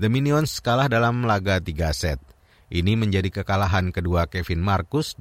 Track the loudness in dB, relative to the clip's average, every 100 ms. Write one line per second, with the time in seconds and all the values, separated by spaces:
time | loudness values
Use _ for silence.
0 | 0 0 2 2 0 -4 -2 2 2 2
1 | 2 0 0 0 2 -2 -2 -2 -2 0
2 | -2 -4 -8 _ _ _ -8 -2 2 2
3 | 2 0 0 -4 -2 0 2 0 0 -2
4 | 0 0 0 -4 -4 -2 0 0 0 -4
5 | -4 -8